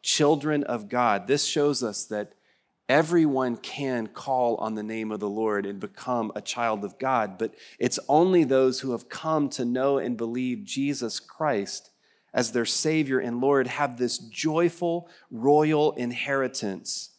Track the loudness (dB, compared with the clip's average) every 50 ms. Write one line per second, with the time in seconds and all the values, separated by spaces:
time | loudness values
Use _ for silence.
0 | -2 -2 2 4 6 4 4 4 2 0 0 0 0 -2 -4 -6 -6 -4 0 2
1 | 2 4 2 0 0 0 0 0 0 -2 0 2 2 2 2 0 -2 -4 -4 -6
2 | -8 -6 -4 -6 -6 -8 _ _ _ _ _ _ _ _ _ _ _ 2 4 4
3 | 4 4 4 4 4 4 4 2 0 0 -2 -6 -8 -12 -8 -6 -4 -2 -2 -2
4 | -4 -6 -10 -12 -6 -2 0 2 2 2 0 0 -2 -4 -4 -6 -6 -6 -6 -6
5 | -4 -4 -4 -4 -4 -4 -2 0 0 0 0 0 -2 -4 -6 -8 -10 -12 _ -12
6 | -6 -2 -2 -2 -2 -4 -6 -8 -8 -8 -4 -2 0 0 0 -2 -4 -8 -8 _
7 | -2 0 2 2 0 -2 -4 -6 -6 -6 -6 -10 -20 -20 -8 _ -2 -2 -2 -2
8 | -2 2 4 4 6 6 6 4 4 4 4 4 4 4 2 0 -4 -4 -4 -4
9 | -6 -10 -14 -8 -4 -2 0 0 0 0 -2 -4 -2 -2 0 0 2 2 2 2
10 | 0 -2 -4 -4 -4 -4 -4 -4 -2 -2 -4 -6 -8 -8 -4 -2 -2 -2 -2 -2
11 | -4 -6 -6 -8 -12 -14 -8 -2 0 0 0 0 -2 -4 -8 -12 _ -16 _ _
12 | _ _ _ _ _ _ -2 -2 -2 0 0 0 0 0 -2 0 0 0 2 0
13 | 0 2 0 -2 0 -2 -2 0 2 4 4 4 2 0 0 -2 -2 -2 0 -2
14 | -2 -2 -2 -4 -8 -12 -10 -4 -2 0 2 2 2 0 0 -2 -4 -2 -2 -4
15 | -6 -12 -20 -20 -20 _ -10 0 4 6 6 6 6 4 4 4 4 2 2 0
16 | -4 -4 -4 -6 -4 -2 -2 -2 -2 -2 -4 -4 -4 -4 -6 -6 -6 -8 -8 -8
17 | -8 -14 _